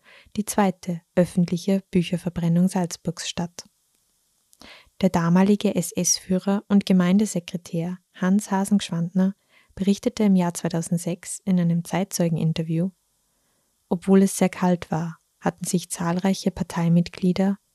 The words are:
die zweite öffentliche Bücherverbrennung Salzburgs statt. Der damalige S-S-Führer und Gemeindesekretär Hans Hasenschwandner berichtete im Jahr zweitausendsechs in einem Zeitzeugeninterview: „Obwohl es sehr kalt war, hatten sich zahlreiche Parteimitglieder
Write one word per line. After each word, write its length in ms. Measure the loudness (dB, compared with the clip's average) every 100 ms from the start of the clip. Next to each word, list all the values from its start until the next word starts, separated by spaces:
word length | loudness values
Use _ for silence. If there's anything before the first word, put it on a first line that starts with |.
| _ -20 _ -8
die 100 | -4
zweite 560 | 0 0 -2 -6 -8 _ 0
öffentliche 680 | 0 2 0 -2 -2 -2 0
Bücherverbrennung 800 | -2 0 -4 -6 -2 0 2 2
Salzburgs 600 | 0 -4 -6 -8 -8 -8
statt. 380 | -6 -8 -10 -20 _ _ _ _ _ _ _ _ _ -20 -20 _ -2
Der 80 | 0
damalige 640 | 2 4 4 4 2 0
S-S-Führer 920 | -2 -4 -2 -2 -2 -2 -2 0 -2 2
und 180 | 2 4
Gemeindesekretär 1120 | 4 4 2 2 -4 -6 -12 -6 -6 -6 -8 _
Hans 380 | -4 2 2 0
Hasenschwandner 840 | -2 2 0 0 -4 -2 0 0 -2 _ _ _
berichtete 500 | -4 0 0 0 0
im 120 | 4 4
Jahr 180 | 2
zweitausendsechs 840 | -2 -4 -4 -2 -4 -4 -8 -10 -10 -2
in 120 | 0
einem 280 | 2 0 -2
Zeitzeugeninterview: 1040 | -4 -4 -2 -2 0 -2 -2 -2 -2 -4 -6 _ _ _ _ _ _ _ _ -6
„Obwohl 340 | -4 4 4
es 160 | 4 2
sehr 120 | -2
kalt 420 | 0 0 0 -2
war, 260 | -4 -6 -10 _ _
hatten 240 | -6 -6
sich 260 | -4 -4 -4
zahlreiche 600 | -6 -2 0 0 0 -2
Parteimitglieder 1080 | -4 -6 -2 2 2 2 -2 -2 2 0 -2 _